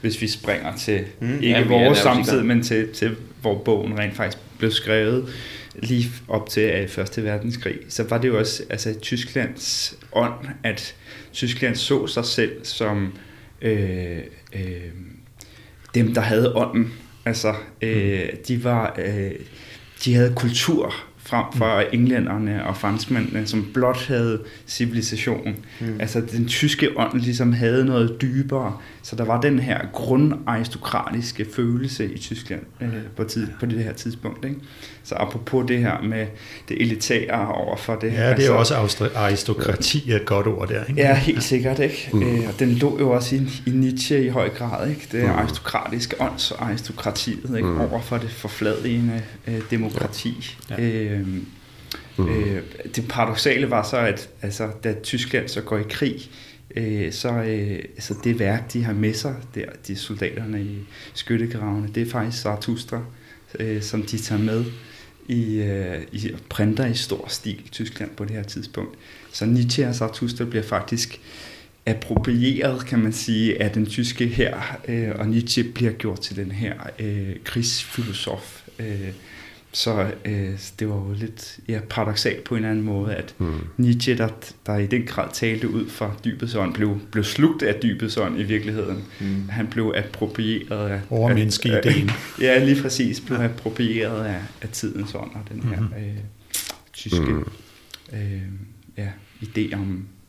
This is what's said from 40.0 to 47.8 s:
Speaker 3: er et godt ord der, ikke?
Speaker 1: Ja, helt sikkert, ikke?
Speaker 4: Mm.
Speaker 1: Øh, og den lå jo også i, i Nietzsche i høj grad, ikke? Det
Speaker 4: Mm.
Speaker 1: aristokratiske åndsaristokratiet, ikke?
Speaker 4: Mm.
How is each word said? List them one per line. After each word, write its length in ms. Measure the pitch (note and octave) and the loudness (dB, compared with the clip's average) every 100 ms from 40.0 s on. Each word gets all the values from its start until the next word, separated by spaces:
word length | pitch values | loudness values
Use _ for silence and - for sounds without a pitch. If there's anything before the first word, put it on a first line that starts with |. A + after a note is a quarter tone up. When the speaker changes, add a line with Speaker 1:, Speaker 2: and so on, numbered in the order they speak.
| C3 | 2
Speaker 3:
er 40 | G#2+ | 2
et 100 | - | 4
godt 220 | G2+ G2+ | 2 4
ord 200 | G2 G2 | 0 -2
der, 140 | A2 A2+ | -2 0
ikke? 160 | C#3+ | 4
Speaker 1:
Ja, 140 | C#3 C3+ | 6 6
helt 280 | D3 A#2+ | 6 2
sikkert, 360 | - B2+ B2+ C3+ | 2 2 2 2
ikke? 300 | C3+ - - | 2 0 0
Speaker 4:
Mm. 80 | G#2+ | 2
Speaker 1:
Øh, 240 | G#2+ A#2 A2 | 4 2 0
og 120 | G2 | 2
den 100 | B2+ | 4
lå 280 | A#2+ C#3+ C#3 | 6 4 4
jo 120 | C#3 | 4
også 240 | B2 B2 C3+ | 4 4 2
i, 60 | C3+ - - | 0 -2 2
i 40 | |
Nietzsche 560 | C3 C3 B2+ - C#3+ B2+ | 4 4 2 2 4 4
i 40 | |
høj 200 | B2 - | 2 0
grad, 400 | - A#2+ - C#3+ | 0 -4 -2 -2
ikke? 180 | D3 - | -2 -4
Det 120 | A#2 | 2
Speaker 4:
Mm. 60 | A#2+ | 4
Speaker 1:
aristokratiske 880 | - D#2+ D2+ - - - A#2+ A#2+ - | 4 0 -2 -2 -2 -2 -4 -4 -2
åndsaristokratiet, 1300 | C3 - - - A#2 A2+ - - A2 G2+ - G#2+ B2 A#2 | -2 0 -4 -2 -2 -4 -6 -4 -4 -2 -4 -4 -2 0
ikke? 100 | F#2+ | 2
Speaker 4:
Mm. 120 | E2 | 2